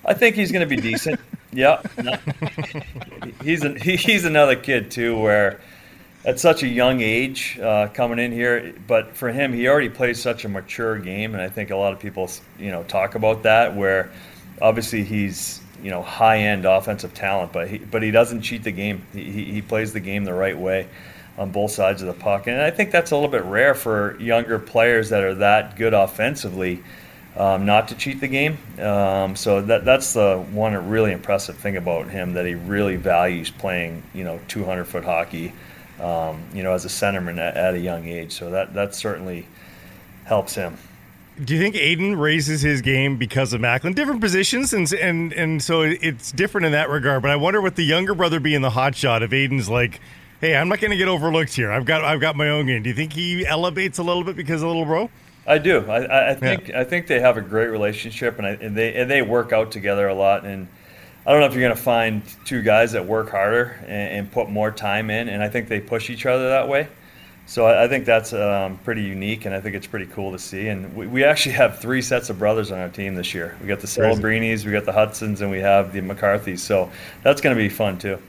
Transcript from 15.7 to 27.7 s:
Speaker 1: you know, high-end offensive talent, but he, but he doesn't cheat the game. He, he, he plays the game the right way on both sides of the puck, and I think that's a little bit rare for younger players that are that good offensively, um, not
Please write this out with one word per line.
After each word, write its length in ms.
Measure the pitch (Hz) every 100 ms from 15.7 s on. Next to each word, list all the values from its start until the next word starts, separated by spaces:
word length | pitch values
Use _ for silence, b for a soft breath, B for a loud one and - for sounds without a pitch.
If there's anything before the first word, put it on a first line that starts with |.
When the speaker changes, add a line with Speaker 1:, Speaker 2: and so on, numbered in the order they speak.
| -
Speaker 1:
you 100 | 98
know, 100 | 90
high-end 640 | 90 - 113 110 104 101 92
offensive 480 | 95 95 101 92
talent, 400 | - 98 98 85
but 160 | 87 87
he, 80 | 104
but 260 | - 113
he 80 | 110
doesn't 300 | 110 117 117
cheat 220 | 104 117
the 80 | 113
game. 320 | 92 101 95 -
He, 100 | 101
he, 220 | 90 101 98
he 160 | 104
plays 320 | 104 110 107
the 80 | 110
game 240 | 95 101 101
the 80 |
right 240 | 90 95 80
way 320 | 92 95 90 B B B B -
on 140 | 98
both 200 | 98 104
sides 300 | - 95 98
of 60 | 92
the 120 | 87
puck, 260 | 107 101 101
and 120 | 123
I 120 | 151
think 200 | 170 202
that's 200 | 175 170
a 40 | 147
little 160 | 147
bit 140 | 131 90
rare 300 | 101 139 131
for 440 | 120 107 101 -
younger 400 | 113 117 117 110
players 500 | - 120 117 117 110
that 140 | 107
are 120 | 95 95
that 420 | 101 107 104 -
good 160 | 113
offensively, 920 | 107 95 - 113 147 - 92 92 90 B B B B B -
um, 280 | 98 95
not 240 | 101